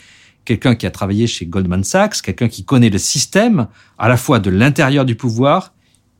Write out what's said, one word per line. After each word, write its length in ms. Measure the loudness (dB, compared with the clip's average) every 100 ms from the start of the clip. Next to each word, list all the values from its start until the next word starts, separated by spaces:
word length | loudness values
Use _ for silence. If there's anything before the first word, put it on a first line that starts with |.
| -20 _ _ _ -6
quelqu'un 300 | -2 0 0
qui 100 | -4
a 60 |
travaillé 360 | -6 -4 -2 -2
chez 180 | -4 -6
Goldman 380 | -4 -2 -2
Sachs, 380 | 0 0 0 -2
quelqu'un 260 | -8 -4 -4
qui 160 | -4
connaît 260 | -2 2 4
le 80 | 2
système, 720 | -2 -4 -2 0 2 0 -2 -10 _ _
à 100 | 0
la 80 | 0
fois 240 | 2 0
de 100 | 2
l'intérieur 540 | 2 2 2 2 2
du 120 | 0 -2
pouvoir 580 | -4 0 2 2 -2 _ _ _ _ _